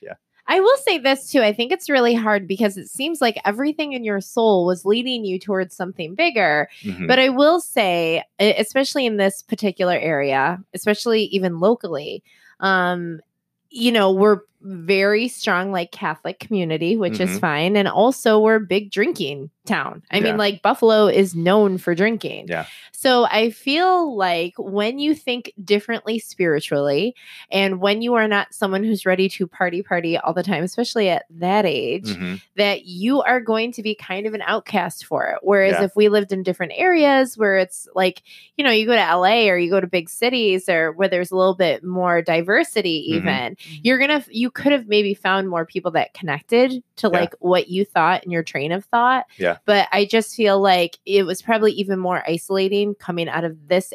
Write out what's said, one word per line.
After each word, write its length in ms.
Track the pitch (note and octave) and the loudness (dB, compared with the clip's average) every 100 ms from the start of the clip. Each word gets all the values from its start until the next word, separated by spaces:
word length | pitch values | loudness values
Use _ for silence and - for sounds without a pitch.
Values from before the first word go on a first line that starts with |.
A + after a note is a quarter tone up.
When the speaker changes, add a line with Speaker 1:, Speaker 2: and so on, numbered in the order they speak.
Speaker 1:
yeah. 120 | - - _ _ - | -18 -18 _ _ 0
Speaker 2:
I 100 | F4 | 4
will 180 | G4 C5+ | 4 4
say 200 | A#4 E4+ | 2 0
this 320 | C4 C4+ - | 0 0 0
too. 100 | C#4 | 2
I 120 | G#3+ | 2
think 180 | G#3+ A#3+ | 2 -2
it's 180 | F4+ - | -4 0
really 260 | C#4 A#3+ | 2 4
hard 340 | A#3 A3 G3+ F3+ | 2 2 0 0
because 280 | G3 G#3+ F#3+ | 0 0 -2
it 120 | - | -12
seems 320 | - C#4+ E4 | -8 -6 0
like 180 | A#3+ - | -2 0
everything 480 | - G#3 C#4+ D4+ D4 | -2 -2 -2 -4 -6
in 100 | C4 | -6
your 180 | A3 G3+ | -4 -4
soul 460 | - B3 A3+ F#3+ F3 | -4 0 4 4 2
was 180 | F3+ | 0
leading 400 | F#3+ A3+ B3 B3 | 0 0 -2 -4
you 140 | G3+ F#3 | -4 -6
towards 380 | G3 F#3+ F#3 - | -4 -4 -4 -8
something 400 | F3+ - D#3+ G3 | -10 -10 -8 -2
bigger. 520 | E4+ A#3 F3 D3+ - - | 0 2 2 0 -2 -8
Speaker 1:
Mm-hmm. 240 | G#3 F#3 F#3 | -10 -6 0
Speaker 2:
But 140 | B3+ | 4
I 80 | C4 | 4
will 320 | B3+ D4 F4 | 4 4 4
say, 640 | - C4 G3 F3 E3 D#3+ - - | 0 -2 0 0 0 -2 -4 0
e-, 140 | G#3 - | 2 2
especially 480 | G#3+ C4 C#4 D4 A#3+ | 0 -2 -2 -2 -2
in 120 | G#3 | 2
this 220 | G3 - | 0 0
particular 520 | - G#3+ G#3 F3+ F3+ | -6 -4 -2 0 0
area, 640 | D#3+ D#3 C#3+ C#3 C3+ C#3+ F3+ - | 0 0 -2 0 0 0 -2 -10
especially 500 | F3+ G#3+ G#3 A#3+ A3 G3+ | -6 -2 -2 0 0 0
even 340 | F#3+ F#3 E3 | -2 -2 0
locally, 640 | F#3+ A#3+ F#3 D3 D#3 - - _ _ _ | 2 0 -2 -8 -8 -12 -16 _ _ _
um, 640 | F#3+ F#3+ F3+ F3+ E3+ D#3+ - _ _ _ _ | 0 0 0 -2 -6 -10 -16 _ _ _ _
you 220 | C4 A#3+ | -2 0
know, 180 | A3+ F#3+ | 4 2
we're 280 | F#3+ G#3 G3 - _ | 4 4 2 -2 _
very 640 | G3 F3+ E3 G3 G3 G#3+ A#3+ | -16 -8 -2 2 2 2 -2
strong, 440 | - A3 F3+ G3 | -4 -2 -2 -2
like, 200 | F#3 F3 | -4 -6
Catholic 460 | - E3+ D#3+ - - | -6 -8 -6 -10 -12
community, 580 | - G#3 E3+ D#3 E3+ A3+ | -6 -4 -2 -2 -2 0
which 240 | F3+ G#3+ | -2 -2
is 100 | G3+ | -2
Speaker 1:
Mm-hmm. 80 | G3 | -2
Speaker 2:
fine. 380 | F3+ D3 F3 G#3 | -2 0 0 2
And 120 | F#3+ | 2
also, 500 | E3+ A#3 C4 A#3 G#3+ | 2 2 2 2 4
we're 180 | A3 A3 | 4 2
a 40 | |
big 300 | F#3 F#3+ G3+ | 0 -4 -2
drinking 600 | G3+ C4 E4 C#3+ C#3+ C3+ - - | -2 -2 -2 -6 -8 -12 -12 -6
town. 360 | F3 C#3 - - | -4 -4 -12 -6
I 60 | G3 | -2
mean, 60 | A3 | 0
Speaker 1:
Yeah. 20 | G#3+ | 0
Speaker 2:
like, 260 | G3+ G3+ | -2 0
Buffalo 440 | G3+ - A3+ G#3+ G#3 | -2 2 4 6 4
is 280 | F#3+ F#3+ E3+ | 4 2 0
known 420 | E3+ G#3 G3+ F#3 | 2 4 4 0
for 160 | - | -2
drinking. 520 | E3+ G#3+ A3+ D3 D#3 - | 0 0 -2 -6 -12 -8
Speaker 1:
Yeah. 180 | E2 - - - | -8 -8 -14 -20
Speaker 2:
So 340 | - C4+ B3 | -4 2 4
I 260 | A3+ G#3+ A3+ | 4 2 0
feel 680 | - C4+ D4+ F#4 F#4 D#4+ A3 | -2 -4 0 2 2 0 -2
like 380 | F#3 E3+ F3 - | -2 0 -4 -8
when 400 | G3 G3+ G#3+ C#4 | -6 -2 -2 -2
you 140 | D4 | -2
think 380 | D4+ - B3 - - | -2 -4 -6 -8 -14
differently 540 | F3+ G#3 A3 A#3 - A3 | 0 0 0 -4 -4 -6
spiritually, 960 | - - F3 D3+ - D3 C#3+ C#3+ A3 - - - - | -6 -2 0 0 0 -2 0 0 -2 -6 -16 -20 -4
and 300 | G3 G3 F#3 | 0 0 0
when 220 | G3+ G#3+ | 0 0
you 120 | A#3+ | 0
are 140 | A#3+ G#3+ | 0 2
not 260 | G3+ - | 0 -2
someone 300 | - G3 F#3+ | -4 -2 0
who's 200 | A3 G3+ | -2 -2
ready 240 | F#3+ F#3 F#3+ | 0 2 0
to 160 | - F3+ | -2 -8
party, 340 | - F3+ F3 | -2 -4 -4
party 340 | G3 F3 E3+ E3 | -4 -2 -2 -2
all 160 | - | -2
the 100 | E3+ | -2
time, 180 | F3 D#3+ | -2 -2
especially 460 | F#3 - A#3+ A#3 G3 | -2 -4 -4 0 0
at 160 | E3 - | 0 -4
that 340 | E3 F3+ G#3 F#3+ | -6 0 2 2
age, 380 | C#3 A#2 E3+ | 0 -2 -4
Speaker 1:
Mm-hmm. 300 | G#3+ F3+ F3+ F#3 - - | -6 -6 -6 -8 -8 -2
Speaker 2:
that 300 | G3+ G3 F#3 | 0 -2 -8
you 360 | F3+ A3 C#4 | -6 0 0
are 180 | - B3+ | 2 0
going 320 | A3 A3 A#3 | 0 -2 -4
to 100 | A#3+ | -6
be 120 | G#3+ | -6
kind 320 | G#3 - F#3+ G#3+ | -8 -8 -8 -8
of 80 | |
an 80 | G#3+ | -6
outcast 600 | F3 G#3+ - G3+ F3 - | -4 -4 -4 -6 -6 -8
for 220 | - C#3 - | -8 -4 -4
it. 120 | - | -4
Whereas 300 | F#3 G3+ F#3+ | 0 2 2
Speaker 1:
Yeah. 120 | F3 | 2
Speaker 2:
if 120 | F#3+ G#3 | 0 2
we 120 | G#3 | 4
lived 240 | G#3 G3 | 2 0
in 100 | F#3+ | -4
different 280 | F#3 F3+ E3+ - | -4 -6 -6 -2
areas 600 | F#4 E4+ C#4+ C4+ B3+ A3 | 2 4 4 4 0 0
where 200 | G#3 F#3+ | 0 2
it's 300 | F#3 - - | 0 -6 -8
like, 280 | - F#3 - - - - - | -2 -2 -2 -12 -20 -10 -2
you 80 | |
know, 60 | C#4+ | 2
you 160 | A3 A3 | 2 4
go 80 | |
to 60 | A#3+ | 2
L 260 | E3+ F3 F#3 | 4 4 4
A 220 | A#3 G#3+ | 4 4
or 80 | F3+ | 2
you 120 | E3+ | 2
go 100 | G3 | 0
to 60 | F3+ | 0
big 220 | F3+ E3 | -2 -4
cities 600 | - A#3+ B3+ G#3+ F#3 F#3 | -2 0 2 0 0 0
or 240 | E3 D#3+ | 0 0
where 160 | D#3+ F#3+ | 0 0
there's 220 | F3+ F3+ | 0 -2
a 40 | F#3 | 2
little 200 | F#3 F#3 | 2 2
bit 260 | F3 B2+ | 0 0
more 400 | F3+ F3+ F3+ E3+ | -4 -2 0 0
diversity 800 | E3+ E3 E3+ A#3 D#4+ A3+ F#3 D#3 | 0 0 2 0 0 -2 -2 -2
Speaker 1:
Mm-hmm. 140 | - E3 | -2 -2
Speaker 2:
even, 160 | F#3 C3 A#2+ | -2 -2 -4
Speaker 3:
Mm-hmm. 200 | - D#3+ D3+ | -8 -16 -4
Speaker 2:
you're 160 | A3 C4 | 0 2
gonna, 260 | C#4 D4+ - | 2 0 -2
you 200 | A3+ B3 | -4 -6
could 220 | - C#4+ | -2 0
have 140 | C#4+ G#3+ | 0 2
maybe 280 | G#3 G3+ | 0 2
found 340 | G3+ F#3 G3 F#3+ | -2 -2 -2 -2
more 180 | F3 E3 | -4 -4
people 240 | F#3+ F3 | -6 -4
that 220 | D#3+ - | -2 -4
connected 680 | - E3+ C#3+ - A#3 B3+ B3+ - - | -6 -6 -6 0 2 2 0 -12 -4
to, 140 | G#3+ | 0
Speaker 1:
Yeah. 80 | F3 | 0
Speaker 2:
like, 140 | F3 - | -2 -2
what 280 | F3+ F3+ - | 0 2 0
you 160 | F#3 | -2
thought 380 | G3+ F3 D#3+ F3+ | -2 2 2 0
and 100 | F3+ | -2
your 100 | E3+ | -4
train 280 | D#3+ C#3 D3 | -4 -4 -4
of 140 | F3+ - | -4 -2
thought. 400 | A#3 A#3+ B3+ - - | 0 2 0 -4 -4
Speaker 1:
Yeah. 180 | F2+ E2+ - | -2 0 2
Speaker 2:
But 220 | G3+ - | 2 2
I 120 | G3 | 0
just 320 | G3 A3+ G#3+ - | 2 0 0 0
feel 240 | G#3+ G3 | 2 4
like 380 | G3 F3+ F3 - | 4 4 0 -4
it 200 | - G3 | 0 2
was 180 | F3+ F#3 | 2 -2
probably 300 | - A3 G#3+ | -2 2 2
even 260 | G3 F#3+ F#3+ | 0 -2 -2
more 240 | F3+ F3 - | -2 -2 -2
isolating 640 | E3 - G3 F#3+ G3+ G#3 G3+ | -4 -2 -2 0 0 -2 -4
coming 300 | - F3 D#3+ | -8 -6 -4
out 160 | D#3 | -4
of 240 | E3+ D#3+ D3 | -6 -8 -2
this 240 | F3+ - | -2 -2